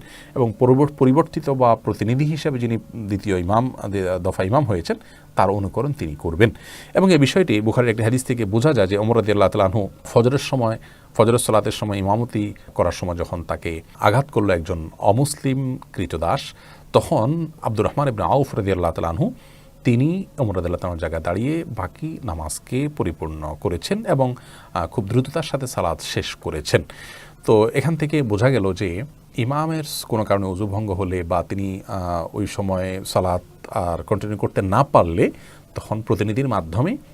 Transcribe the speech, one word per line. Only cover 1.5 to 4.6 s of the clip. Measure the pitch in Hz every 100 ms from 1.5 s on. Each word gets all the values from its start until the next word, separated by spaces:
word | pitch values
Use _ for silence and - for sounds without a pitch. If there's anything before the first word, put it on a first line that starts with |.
| 135 123 113
প্রতিনিধি | - 104 107 127 151
হিসাবে | 156 156 127
যিনি | 120 113 - 117
দ্বিতীয় | 101 98 104 90
ইমাম, | 87 110 127 - 107
দে-, | 98 92 92
দফা | 92 -
ইমাম | 95 135